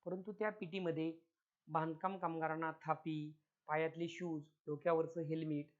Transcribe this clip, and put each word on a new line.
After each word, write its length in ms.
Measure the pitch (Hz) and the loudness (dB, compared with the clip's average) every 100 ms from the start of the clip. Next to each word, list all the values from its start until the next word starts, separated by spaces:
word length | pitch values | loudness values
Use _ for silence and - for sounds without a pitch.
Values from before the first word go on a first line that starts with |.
| - | -4
परंतु 260 | 185 190 | -4 -6
त्या 180 | 208 214 | 0 0
पेटीमध्ये 640 | 214 170 190 175 156 160 165 _ _ _ _ - | 0 -4 0 0 2 0 -2 _ _ _ _ -2
बांधकाम 500 | 160 160 160 185 196 | 0 0 0 -2 0
कामगारांना 540 | 175 165 160 160 165 156 | 0 2 0 2 0 -4
थापी, 560 | 151 156 - 156 151 151 _ _ - | -2 0 0 -2 -4 -10 _ _ -2
पायातले 400 | 156 160 160 170 | 2 2 0 -6
शूज, 360 | 165 175 160 147 _ - | -4 -4 -4 -6 _ -6
डोक्यावरचं 560 | 147 170 165 160 170 | 0 4 4 2 -2
हेल्मेट 480 | 151 160 156 147 147 _ | -2 0 0 -2 -2 _